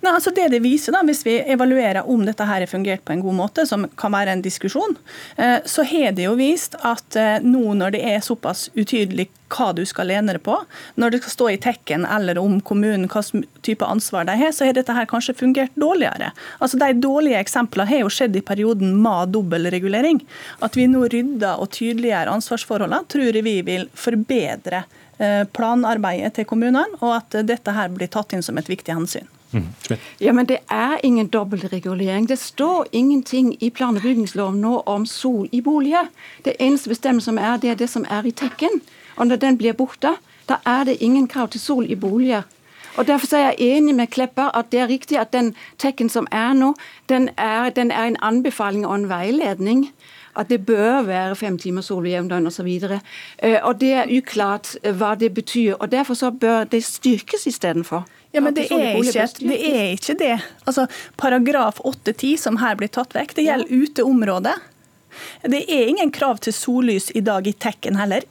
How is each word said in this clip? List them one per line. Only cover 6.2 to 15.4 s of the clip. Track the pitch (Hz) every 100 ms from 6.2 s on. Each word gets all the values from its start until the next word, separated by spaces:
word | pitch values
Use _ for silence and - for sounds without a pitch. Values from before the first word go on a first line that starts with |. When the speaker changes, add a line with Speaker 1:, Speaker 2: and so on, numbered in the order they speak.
| 180
Speaker 1:
jo | 233
vist | 269 339 - -
at, | 240 233 - 226
eh, | 220 214
nå | 247 254 226
når | 202 185
det | 208
er | 233 208
såpass | - 233 - 185 - -
utydelig | 208 240 202 190 185 _ _
hva | - 233
du | 170 190
skal | - 185
lene | 196 214
det | 175
på, | - 285 - - - -
når | 233
det | 240
skal | 240 - 240
stå |
i | 196
tekken | 233 240 - 147 -
eller | 214 190 175
om | 196 196
kommunen, | - 202 208 208 185
hva | 220
som | 208 208 - _
type | - 220
ansvar | - 208 - 196 170
de | 214
har, | 311
så | 311 262
har |
dette | 254 254
her | 240 226
kanskje | 233 247
fungert | 247